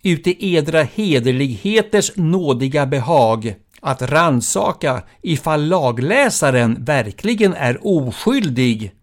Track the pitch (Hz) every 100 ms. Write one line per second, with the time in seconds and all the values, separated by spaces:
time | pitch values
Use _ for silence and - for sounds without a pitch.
0 | 190 165 180 180 196 165 147 160 143 -
1 | 208 135 120 127 139 110 196 220 214 208
2 | - - 160 185 156 123 135 147 139 139
3 | 120 160 113 110 110 98 _ _ - 131
4 | 123 151 170 127 117 190 208 - 151 127
5 | - _ - 147 - 156 151 180 131 117
6 | 135 247 269 - 147 127 117 117 123 143
7 | 107 - 208 226 202 - 131 127 214 175
8 | 127 - - 269 185 123 127 107 107 _